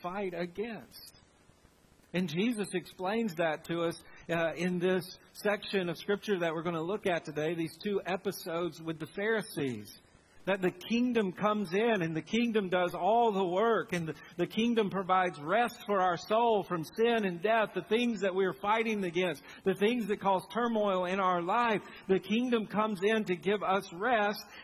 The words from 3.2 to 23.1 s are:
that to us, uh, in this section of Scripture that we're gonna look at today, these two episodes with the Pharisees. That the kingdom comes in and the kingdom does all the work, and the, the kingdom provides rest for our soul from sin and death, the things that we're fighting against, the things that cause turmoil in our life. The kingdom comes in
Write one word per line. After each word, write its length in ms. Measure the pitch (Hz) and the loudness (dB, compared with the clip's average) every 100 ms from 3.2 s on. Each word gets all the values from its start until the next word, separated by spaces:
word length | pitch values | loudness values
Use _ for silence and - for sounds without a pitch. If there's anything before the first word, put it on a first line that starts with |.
| 226 | -2
that 320 | 160 165 151 - | -2 -2 -2 -4
to 160 | 170 | -2
us, 200 | 170 165 - - - | -2 -4 -12 -14 -4
uh, 220 | 165 165 147 | 0 0 0
in 220 | 180 180 | -2 0
this 400 | 185 185 170 - - | 2 0 -2 -12 -20
section 560 | - 208 202 - 202 180 | -6 -2 -2 -2 -2 -2
of 80 | 165 | -4
Scripture 400 | - 202 - 190 | -4 -2 -2 0
that 160 | 170 | 0
we're 80 | 160 | -2
gonna 180 | 165 170 | -2 -4
look 260 | 165 208 196 | -2 -2 0
at 200 | 165 160 | -2 -2
today, 280 | 147 156 | -4 -2
these 220 | 170 160 - | -2 -4 -6
two 240 | 208 196 170 | -4 -2 -2
episodes 720 | 190 202 - 190 165 175 147 | -4 -4 -6 -6 -4 -4 -6
with 180 | 160 156 | -8 -8
the 80 | 160 | -8
Pharisees. 920 | - 208 226 - - 139 113 104 - _ - _ - - | -4 0 0 -2 -2 -2 -2 -8 -18 _ -20 _ -6 0
That 160 | 196 | 2
the 80 | 180 | 2
kingdom 640 | - - 233 247 226 196 | 0 0 0 2 2 0
comes 400 | - 208 214 185 | 2 0 2 0
in 300 | 190 240 214 | 2 2 2
and 140 | 165 160 | 0 -2
the 60 | |
kingdom 480 | - 226 240 214 185 | -2 0 2 0 0
does 240 | 180 180 | 2 0
all 360 | 175 175 233 233 | 0 4 6 4
the 140 | 196 | 4
work, 480 | 190 180 233 214 151 | 2 2 2 2 0
and 160 | 180 160 | -4 -4
the, 60 | 143 - - | -8 -8 -2
the 80 | 175 | -2
kingdom 420 | - 233 226 202 | 2 2 2 2
provides 500 | 180 185 185 180 165 | 0 2 2 2 -2
rest 380 | 147 208 240 - - | 0 2 0 -2 -2
for 140 | 202 | 2
our 160 | 185 165 | 2 0
soul 480 | - 220 240 214 | 0 2 4 2
from 180 | - 175 | 0 -4
sin 440 | 156 - 226 233 196 | -4 0 2 2 0
and 160 | 170 | 0
death, 260 | 196 226 208 | 2 2 0
the 80 | 185 | -2
things 400 | - 220 240 214 | 0 2 2 0
that 120 | 196 | 0
we're 200 | 185 190 | 2 0
fighting 500 | - 202 226 226 208 | 0 0 0 2 0
against, 380 | 185 165 180 139 - - | 0 0 0 -2 -10 -4
the 100 | 190 | -2
things 320 | 185 202 247 196 | 2 2 2 -2
that 140 | 208 | 0
cause 220 | 190 185 - | 2 0 0
turmoil 520 | 214 240 226 202 185 | -2 0 2 2 2
in 160 | 180 190 | 0 2
our 220 | 185 175 | 2 2
life. 400 | 170 226 240 202 - - - | 2 2 2 0 -2 -8 0
The 100 | 190 | 0
kingdom 480 | - 214 254 233 190 | 2 0 2 0 0
comes 340 | 190 214 196 | 0 0 2
in 200 | 196 | 2